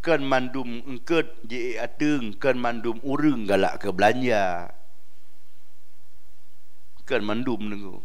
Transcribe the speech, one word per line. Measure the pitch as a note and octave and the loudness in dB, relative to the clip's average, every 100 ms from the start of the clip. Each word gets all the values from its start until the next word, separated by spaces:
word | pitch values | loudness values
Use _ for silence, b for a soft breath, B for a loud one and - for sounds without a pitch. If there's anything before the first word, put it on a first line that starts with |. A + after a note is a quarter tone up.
Kan | - D#3 C#3 | 2 2 4
mandum | C3 B2+ C3+ B2 A#2 C3 | 2 2 -2 -2 -2 -4
engket | B2 - E3 D3+ - A2 | -4 0 2 2 -2 -4
je | B2 A#2+ G#2+ | -2 -4 -2
ateng, | A#2+ - D3 D3 A2+ G2+ | -4 0 2 2 0 0
kan | C#3 B2 | 2 2
mandum | B2 A#2 A#2 A#2 C#3+ | 2 0 0 0 0
urung | C#3 D3+ B2+ G2+ | 2 2 2 4
galak | G2 F#2+ - | 4 4 2
ke | G2+ | -2
belanja. | F#2 G#2 A#2+ B2+ A2 F#2 F2 E2+ - - - - - - - - - - - - - - - - - - - - - - - - | 4 4 4 2 2 2 0 -2 -2 -2 -4 -4 -4 -4 -4 -4 -4 -2 -2 -2 -2 -2 -2 -2 -2 -2 -2 -2 -2 -2 -4 0
Kan | B2+ G#2 | 0 0
mandum | G#2+ B2+ A2 | 0 0 0
nunggu. | G#2 G2+ G2+ G2 | -2 -2 -4 -4